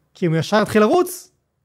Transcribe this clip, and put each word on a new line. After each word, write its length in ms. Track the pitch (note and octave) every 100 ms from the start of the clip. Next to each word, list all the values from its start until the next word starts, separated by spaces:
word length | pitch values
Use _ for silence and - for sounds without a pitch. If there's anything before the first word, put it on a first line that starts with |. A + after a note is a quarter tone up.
| _
כי 120 | - F3
אם 40 |
הוא 80 | D#3+
ישר 240 | A3+ G#3
יתחיל 200 | G#3 A3
לרוץ, 480 | G#3+ E4+ F4+ - - _ _ _